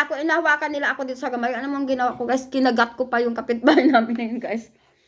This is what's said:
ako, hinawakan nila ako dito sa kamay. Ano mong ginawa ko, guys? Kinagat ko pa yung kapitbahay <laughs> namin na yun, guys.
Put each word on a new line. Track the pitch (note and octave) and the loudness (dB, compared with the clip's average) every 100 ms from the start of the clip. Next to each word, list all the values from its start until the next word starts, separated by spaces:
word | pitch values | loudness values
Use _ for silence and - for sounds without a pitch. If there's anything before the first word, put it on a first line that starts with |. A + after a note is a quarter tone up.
| C#4+ | 2
ako, | C#4 | -2
hinawakan | D#4+ E4 D#4+ D4 D4 | 0 2 2 2 0
nila | D4 C4+ C4+ | -2 -4 -4
ako | |
dito | C4 B3+ | -6 -6
sa | C#4 | -6
kamay. | B3 A#3+ | -2 -4
Ano | A#3 C4+ | -4 -4
mong | C#4 C4+ | -4 -2
ginawa | C4 B3 - | 0 -2 -2
ko, | |
guys? | A#3+ C4 C4 | -2 -2 0
Kinagat | C4+ C4 A#3 A#3 - | 2 2 2 0 -2
ko | B3+ | -2
pa | A#3+ | 0
yung | A#3+ A#3 | 0 -2
kapitbahay | - A#3 B3 D#4 C4 | -4 2 4 6 6
<laughs> | |
namin | B3 A3+ A#3 | 4 2 -4
na | |
yun, | A3+ A#3+ | -4 -6
guys. | E3+ A3 - _ _ _ | -6 -8 -8 _ _ _